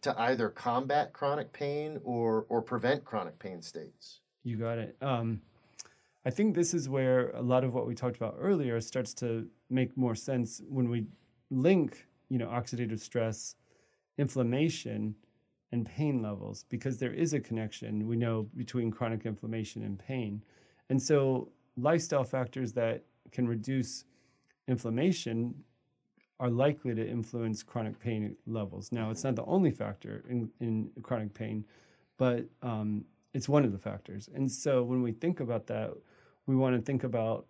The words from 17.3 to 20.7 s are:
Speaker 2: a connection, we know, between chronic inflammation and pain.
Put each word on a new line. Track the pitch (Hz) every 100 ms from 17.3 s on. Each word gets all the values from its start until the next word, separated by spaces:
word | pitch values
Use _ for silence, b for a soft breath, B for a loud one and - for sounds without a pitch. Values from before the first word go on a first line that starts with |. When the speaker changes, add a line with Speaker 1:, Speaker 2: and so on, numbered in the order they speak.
Speaker 2:
a | 143
connection, | 127 113 107 - 110 107 107
we | 117
know, | 117 113 107 127
between | 120 127 117
chronic | 110 117 113 113
inflammation | 104 110 113 107 -
and | 107 98
pain. | - 131 110 101 b b b